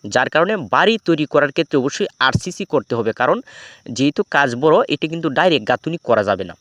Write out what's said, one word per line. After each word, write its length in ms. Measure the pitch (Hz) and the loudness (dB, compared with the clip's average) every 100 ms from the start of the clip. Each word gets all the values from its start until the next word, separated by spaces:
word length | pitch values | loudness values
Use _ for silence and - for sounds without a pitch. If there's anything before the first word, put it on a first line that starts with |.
যার 260 | 104 123 127 | -4 -2 0
কারণে 240 | 175 180 214 120 | 0 0 -2 -2
বাড়ি 260 | 127 190 226 - | 2 2 0 0
তৈরি 200 | 165 151 | -2 2
করার 260 | 147 143 | 2 2
ক্ষেত্রে 240 | 151 151 143 | -2 -2 0
অবশ্যই 300 | 127 - 208 _ | -2 -4 -8 _
আরসিসি 460 | 131 175 - - 196 | 0 0 -4 -10 -2
করতে 300 | 151 - 117 | -2 -2 -2
হবে, 160 | 110 | -2
কারণ 240 | - 127 202 - - - - - | 0 0 0 -4 -20 -20 -20 -14
যেহেতু 320 | 117 139 - 202 | -2 0 0 0
কাজ 260 | 147 139 120 | 0 0 2
বড়, 200 | 156 175 254 | 4 4 2
এটা 180 | 147 160 | -2 -4
কিন্তু 200 | 165 160 | -4 -2
ডাইরেক্ট 380 | 135 180 147 107 | 0 2 2 0
গাঁথুনি 300 | 123 - 170 | -2 -2 -8
করা 200 | - 107 | 0 0
যাবে 200 | 101 92 | 2 -2
না। 120 | 90 - | -4 -12